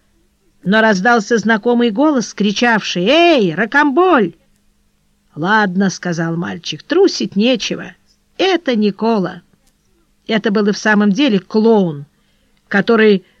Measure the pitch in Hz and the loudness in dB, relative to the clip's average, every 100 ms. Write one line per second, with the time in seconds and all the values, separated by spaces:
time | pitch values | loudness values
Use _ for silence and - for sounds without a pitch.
0 | _ _ _ _ _ _ 185 214 220 185 | _ _ _ _ _ _ -2 2 2 2
1 | 233 240 202 233 220 220 240 240 240 202 | 2 0 0 -2 0 -2 0 0 0 0
2 | 311 269 190 - 208 196 240 220 - 180 | 0 0 -4 -4 -2 0 0 0 -2 -4
3 | 185 320 349 294 185 156 233 277 294 269 | 0 2 4 4 0 -2 -2 0 0 2
4 | 370 294 196 - _ _ _ _ _ _ | 2 2 0 -6 _ _ _ _ _ _
5 | _ _ _ - 175 220 202 180 196 - | _ _ _ -8 0 0 0 0 -2 -2
6 | 180 165 165 170 196 185 - 151 - 320 | -6 -4 -4 -4 -8 -10 -10 -10 -2 2
7 | 392 - 226 196 233 240 - - - - | 2 0 -4 0 0 0 -4 -8 -10 -20
8 | _ _ _ - 370 339 277 226 208 202 | _ _ _ -4 0 0 -2 0 0 0
9 | 226 220 175 175 _ _ _ _ _ _ | -2 -2 -4 -10 _ _ _ _ _ _
10 | _ _ - 220 220 208 208 202 214 208 | _ _ -6 -2 0 0 -2 -2 0 2
11 | 208 196 285 196 - 220 226 220 175 143 | 2 2 0 0 -2 0 2 2 0 -6
12 | 143 _ _ _ _ _ - 202 196 226 | -14 _ _ _ _ _ -4 -2 2 2
13 | 214 190 _ _ | 4 2 _ _